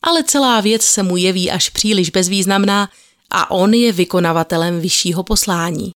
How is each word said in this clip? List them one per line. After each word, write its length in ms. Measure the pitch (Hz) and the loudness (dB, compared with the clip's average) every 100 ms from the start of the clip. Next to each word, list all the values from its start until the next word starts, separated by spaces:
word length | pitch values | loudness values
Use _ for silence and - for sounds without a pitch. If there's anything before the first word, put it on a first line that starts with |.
ale 220 | - 339 | 0 -2
celá 360 | - 294 269 233 | 0 0 2 2
věc 220 | 208 220 | 2 0
se 200 | - - | 0 0
mu 140 | 190 180 | 0 0
jeví 340 | 180 185 180 | 0 0 -2
až 180 | 165 - | -2 -4
příliš 420 | - 208 208 170 | -2 0 0 0
bezvýznamná 760 | 185 180 196 185 196 196 202 202 _ _ _ _ | 0 0 0 0 2 2 0 -2 _ _ _ _
a 200 | 185 - | -4 -2
on 240 | 190 190 | 0 2
je 180 | 226 240 | 4 2
vykonavatelem 880 | 180 175 185 170 165 160 165 170 175 | 2 0 0 0 0 0 0 0 -2
vyššího 420 | 170 - 180 170 | -2 -2 -2 -2
poslání. 680 | 180 214 - 175 170 170 202 - | -2 -2 0 -2 -2 -4 -8 -12